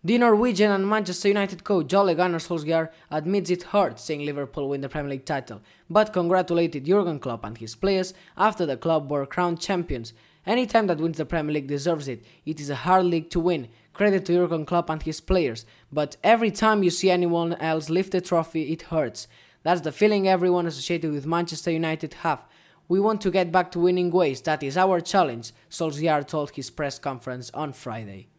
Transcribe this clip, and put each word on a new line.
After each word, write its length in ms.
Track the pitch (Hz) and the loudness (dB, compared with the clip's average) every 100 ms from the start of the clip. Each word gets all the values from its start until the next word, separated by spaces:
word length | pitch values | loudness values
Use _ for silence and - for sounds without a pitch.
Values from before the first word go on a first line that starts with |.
The 140 | 165 240 | 2 4
Norwegian 520 | 240 214 247 190 208 | 6 6 4 4 2
and 160 | 196 196 | 2 2
Manchester 420 | 214 180 175 202 | 0 -2 0 2
United 360 | 202 196 175 | 2 -2 -6
coach 300 | - 190 143 | 0 0 2
Ole 200 | 196 190 | 2 4
Gunnar 240 | 165 180 170 | 2 0 0
Solskjaer 520 | - 170 151 165 160 - _ | -4 -4 0 0 -2 -10 _
admits 400 | 156 156 202 170 | -4 0 -2 0
it 120 | 180 | -4
hurt 340 | - 202 170 113 | 0 0 0 -2
seeing 260 | - 147 | -8 -6
Liverpool 440 | 147 143 139 - 139 | -4 -6 -8 -6 -4
win 120 | 139 | -4
the 80 | 139 | -6
Premier 220 | 156 143 | -6 -6
League 140 | 135 | -8
title, 360 | - 143 - 107 _ _ _ | -4 -6 -6 -18 _ _ _
but 240 | 175 214 | 0 2
congratulated 720 | 185 170 185 175 170 170 151 | 0 2 2 2 2 2 -2
Jurgen 340 | 143 202 175 147 | 2 2 2 -4
Klopp 260 | 127 113 | -6 -8
and 140 | 107 113 | -10 -12
his 160 | 110 | -14
players 400 | - 190 190 185 - - - | -4 0 0 -2 -8 -20 0
after 300 | 208 208 160 | 0 2 -4
the 100 | 127 | -2
club 340 | 165 160 143 | 0 0 0
were 160 | 147 139 | -4 -2
crowned 340 | - 175 165 | -2 0 -2
champions. 520 | - 185 175 131 117 - _ _ | -2 -4 -2 -8 -8 -16 _ _
"Any 220 | - 240 247 | -2 0 2
team 200 | 226 202 | 2 2
that 100 | 156 | 0
wins 180 | 165 156 | -2 -2
the 80 | |
Premier 300 | 151 170 151 | -4 -2 -2
League 120 | 151 135 | -4 -4
deserves 400 | 143 151 160 135 | -2 -2 -2 -4
it. 180 | 113 - _ | -10 -14 _
It 160 | 147 151 | -10 -8
is 100 | 143 | -6
a 60 | 135 175 | -4 2
hard 200 | 185 180 | 4 4
league 240 | 165 156 | 0 -2
to 100 | 175 | 0
win. 280 | 170 160 113 _ _ | 0 0 -4 _ _
Credit 300 | - 208 190 190 | 0 2 2 2
to 60 | |
Jurgen 320 | 175 175 165 151 | 2 2 0 0
Klopp 240 | 170 170 | -2 0
and 120 | 156 | -6
his 200 | 160 156 | -6 -8
players. 420 | - 190 143 113 - _ _ | 0 0 0 -4 -14 _ _
But 280 | 147 147 - | -4 -4 0
every 280 | - 226 226 | 4 4 4
time 320 | 208 220 214 | 2 2 4
you 80 | 185 | 2
see 200 | 175 190 | 2 2
anyone 440 | 180 175 170 170 | 4 2 2 0
else 340 | 170 160 160 147 | -2 -2 -2 0
lift 260 | 170 190 | -2 0
a 60 | 185 | -4
trophy, 500 | 180 170 160 160 147 | 0 -2 0 -4 -4
it 120 | 160 | -6
hurts. 440 | - 160 139 - - - _ _ | -2 -2 -2 -6 -16 -20 _ _
That's 160 | 156 175 | 0 0
the 100 | 151 | -2
feeling 380 | - 214 202 190 | 2 4 4 4
everyone 380 | 185 180 180 170 | 4 4 2 0
associated 440 | 139 - 170 165 | -4 -4 -2 -2
with 160 | 147 143 | -4 -2
Manchester 460 | 170 170 156 180 | -2 -2 -4 -2
United 420 | 160 160 156 156 - | 0 -2 -2 -6 -4
have. 220 | 165 143 - _ _ _ _ | -2 -2 -8 _ _ _ _
We 140 | 185 | 2
want 200 | 208 214 | 2 2
to 100 | 190 | 0
get 180 | 180 175 | 0 2
back 220 | 180 175 | 2 0
to 80 | 175 | 2
winning 320 | 175 180 175 | 2 2 2
ways. 300 | 180 160 127 | 2 2 0
That 200 | - 151 | -4 -2
is 140 | 139 151 | -2 0
our 240 | 190 180 | 2 2
challenge," 520 | 165 196 156 117 113 _ _ | 2 2 2 -2 -14 _ _
Solskjaer 560 | - 160 147 160 151 | -6 -4 -2 0 0
told 260 | 143 160 143 | 0 -4 -6
his 200 | - 131 | -8 -12
press 300 | - 143 - | -6 -6 -6
conference 500 | 143 127 - 127 120 | -8 -8 -10 -10 -10
on 200 | - 151 | -8 -8
Friday. 560 | 127 120 113 107 98 - | -8 -10 -10 -12 -16 -20